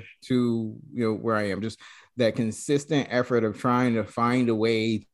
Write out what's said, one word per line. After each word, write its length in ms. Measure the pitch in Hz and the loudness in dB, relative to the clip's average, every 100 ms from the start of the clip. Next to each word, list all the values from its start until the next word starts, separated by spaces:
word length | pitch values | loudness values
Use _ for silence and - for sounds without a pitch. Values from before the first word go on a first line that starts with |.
| - - - | -8 -14 -2
to, 500 | 127 120 117 110 110 - | 0 2 0 -4 -8 -10
you 120 | - | -4
know, 100 | 110 | -2
where 200 | 107 113 | -2 0
I 160 | 107 104 | 0 0
am. 100 | 95 | -2
Just 200 | 110 - - - - - | -6 -10 -18 -20 -10 0
that 200 | 117 - | 0 2
consistent 720 | 113 107 - 143 143 151 120 | -2 -4 -2 -2 0 -2 0
effort 320 | 123 123 120 | -2 0 0
of 160 | 110 104 | 0 0
trying 360 | 127 123 123 | 0 2 2
to 100 | 113 | 0
find 440 | 101 - 117 127 120 | -2 -2 0 2 2
a 60 | |
way 500 | 110 113 113 110 107 - | 2 2 2 0 -2 -6